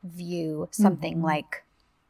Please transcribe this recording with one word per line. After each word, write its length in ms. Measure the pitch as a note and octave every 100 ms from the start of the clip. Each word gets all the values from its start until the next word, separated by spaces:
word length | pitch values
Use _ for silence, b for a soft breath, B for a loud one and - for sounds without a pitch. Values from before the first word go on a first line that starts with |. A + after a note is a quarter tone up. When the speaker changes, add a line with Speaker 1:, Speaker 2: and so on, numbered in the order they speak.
Speaker 1:
view 640 | F3+ E3+ F3 F3 D#3+ D#3 E3+
something 440 | - G#3 D#3 E3 E3
Speaker 2:
Mm-hmm. 80 | D#3+
Speaker 1:
like 380 | D3+ - - - _ _ _ _